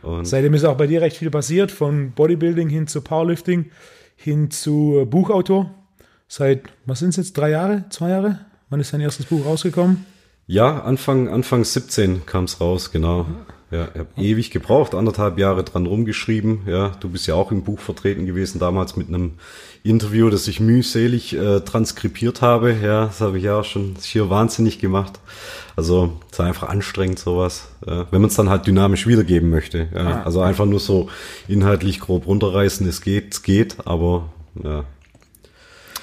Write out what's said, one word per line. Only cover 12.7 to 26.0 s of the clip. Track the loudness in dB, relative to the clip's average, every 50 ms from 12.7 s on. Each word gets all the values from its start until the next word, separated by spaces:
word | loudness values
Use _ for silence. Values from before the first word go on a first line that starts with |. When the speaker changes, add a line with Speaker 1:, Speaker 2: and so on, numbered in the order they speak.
| 0 -2 -4 -4
Speaker 1:
genau. | -2 0 0 2 0 0 -2 -4 -8 -12 -14 -20 -20 -20 _ _
Ja, | -8 -6 -6 -6 -8
ich | -12
hab | -12 -12 _ -2
ewig | 0 0 2 0 0 -2
gebraucht, | -4 -8 0 2 4 4 4 2 0
anderthalb | 0 0 0 0 0 -2 -2 0
Jahre | 2 2 2 2 0 -2
dran | -4 -4 -4 -2
rumgeschrieben. | 0 0 -2 -2 -2 -4 -6 -2 -2 -2 0 0 0 -2 -2 -2
Ja, | -2 0 0 0 -2 -4 -6
du | -10 -8
bist | -8 -6 -4
ja | -2 0
auch | 0 0 0 -2
im | -4 -2
Buch | -4 -6 -8
vertreten | -6 -10 -10 -4 -2 -2 -2 -2 -4
gewesen, | -4 -2 -2 -4 -4 -2 -2
damals | -2 0 0 0 -2 -2 -4
mit | -8 -6 -4
einem | -4 -4 -4 -4 -6 -10 -20 -20 -20 -20 -20 -20 -20 _ _
Interview, | 2 2 2 2 2 2 4 4 4
das | 4 2 -2 -4
ich | -2 0
mühselig, | 4 4 4 4 4 2 0 0 2 2 0 0 -4 -4 -6
äh, | -2 0 2 2 2
transkribiert | 0 0 -2 -2 -2 -2 -4 -6 -6 -6 -4 -2 -4 -4 -2 2
habe. | 2 4 4 4 4 2 2 2 0
Ja, | 2 2 2 0
das | -2 -2 -2
habe | -2 0 0
ich | 0 0
ja | 0 0 0
auch | -2
schon | -2 -4 -4 -4 -6 -6 -10 -12
schier | -4 0 0 0 2
wahnsinnig | 2 2 2 2 2 2 0 0 0 0
gemacht. | -2 0 0 0 0 -2 -8 -18 -20 -20 -20 -18 -16 -16 -16 -16 -18 -12 -6
Also, | -4 0 2 4 4